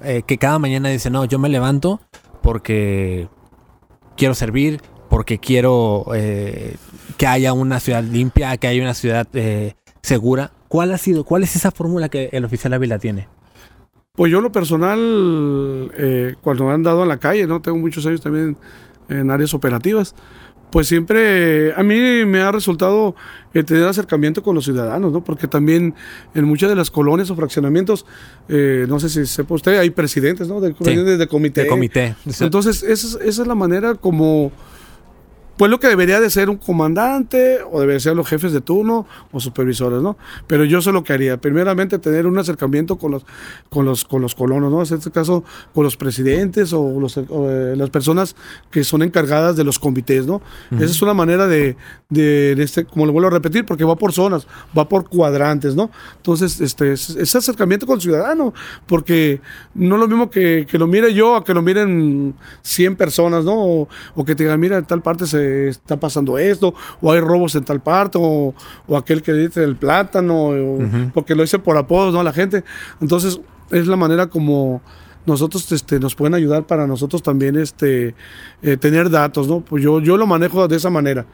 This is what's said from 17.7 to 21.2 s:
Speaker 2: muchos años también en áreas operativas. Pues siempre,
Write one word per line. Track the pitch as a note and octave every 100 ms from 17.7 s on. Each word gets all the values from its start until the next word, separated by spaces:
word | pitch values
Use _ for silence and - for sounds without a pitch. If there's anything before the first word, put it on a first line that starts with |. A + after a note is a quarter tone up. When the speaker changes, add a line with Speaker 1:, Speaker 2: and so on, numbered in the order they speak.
| E3
Speaker 2:
muchos | E3 D3+ D3+
años | E3
también | D3+ D#3 D#3+ D3 - - - _ -
en | C#3 C3+
áreas | C#3 D3 C#3+
operativas. | C3 A#2+ F3+ A3 G3 - - - - - -
Pues | E3 D3
siempre, | E3+ E3 A3